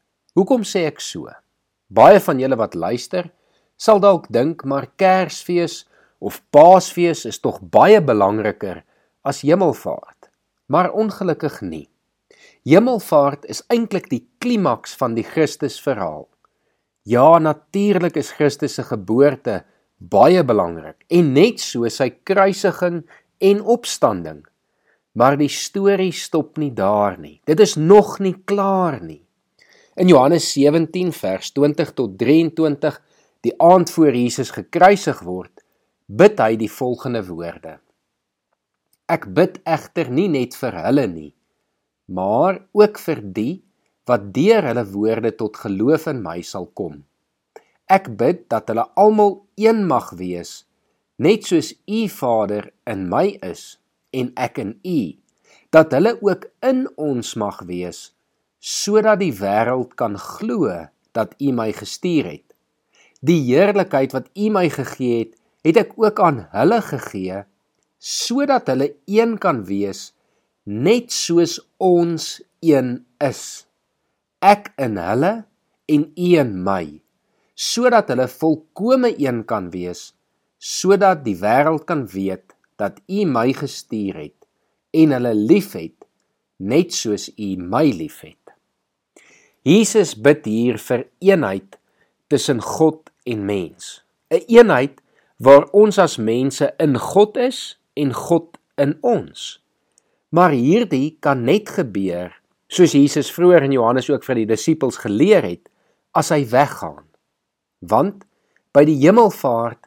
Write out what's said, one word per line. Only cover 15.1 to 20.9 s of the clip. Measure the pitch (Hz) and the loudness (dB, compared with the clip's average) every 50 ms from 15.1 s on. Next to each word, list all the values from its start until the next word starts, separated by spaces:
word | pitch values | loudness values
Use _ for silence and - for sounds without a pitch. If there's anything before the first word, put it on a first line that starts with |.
| 113 117 | -4 -4
die | 110 - | -6 -4
Christusverhaal. | - - 156 147 - - - 135 - - - 151 131 104 98 82 76 73 - _ _ _ _ _ _ _ _ _ _ _ _ _ _ _ _ | -2 -2 -2 -2 -2 -4 -8 -8 -8 -8 -6 -6 -4 -4 -6 -8 -8 -10 -16 _ _ _ _ _ _ _ _ _ _ _ _ _ _ _ _
Ja, | 101 113 120 131 156 165 165 156 | 0 2 6 6 8 6 6 4
natuurlik | 156 151 - _ _ - 196 202 208 202 185 170 175 - 156 | 2 -2 -4 _ _ -4 -2 0 2 2 0 0 -2 -4 -4
is | 143 - | -8 -6
Christus | - - 156 143 139 - - 135 - - | -4 0 0 0 0 -2 -6 -6 -6 -8
se | 123 - | -10 -8
geboorte | 131 107 95 92 110 123 139 147 135 - - 123 107 90 - _ _ _ _ _ _ _ | -8 -8 -6 -2 2 4 4 4 2 0 -6 -8 -8 -8 -8 _ _ _ _ _ _ _
baie | 95 87 - 98 117 147 180 185 165 | -8 0 4 4 6 6 6 4 2
belangrik | 127 117 104 90 85 82 82 78 78 | 2 2 0 0 -2 -4 -10 -14 -18